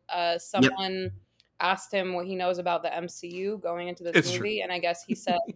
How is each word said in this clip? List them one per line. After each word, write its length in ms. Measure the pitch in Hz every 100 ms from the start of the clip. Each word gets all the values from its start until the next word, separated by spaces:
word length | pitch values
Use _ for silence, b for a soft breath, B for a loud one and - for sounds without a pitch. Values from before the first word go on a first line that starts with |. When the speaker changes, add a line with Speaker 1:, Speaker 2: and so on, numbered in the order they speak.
| -
Speaker 1:
Uh, 280 | 175 170 170
Speaker 2:
Yep. 60 |
Speaker 1:
someone 680 | - 208 262 226 190 190 185 95 - _ _ -
asked 340 | 175 196 -
him 220 | 196 185 180
what 100 | 180
he 100 | 185
knows 220 | 180 180
about 240 | 175 170
the 100 | 170
M 160 | 170 170
C 200 | - 175 180
U 240 | 196 214
going 260 | 170 175 175
into 160 | 175
this 120 | 170 185
Speaker 3:
It's 160 | -
true. 80 | 180
Speaker 1:
movie, 220 | 202 214
and 100 | 185
I 80 | 180
guess 240 | 170 175
he 100 | -
said, 240 | - - 175 170